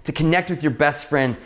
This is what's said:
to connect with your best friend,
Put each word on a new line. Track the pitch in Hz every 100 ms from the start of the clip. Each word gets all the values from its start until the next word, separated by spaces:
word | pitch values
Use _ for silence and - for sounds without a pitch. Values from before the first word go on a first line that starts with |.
to | -
connect | - 160 175 180
with | 151
your | 151
best | 120 147 143 -
friend, | 143 131 117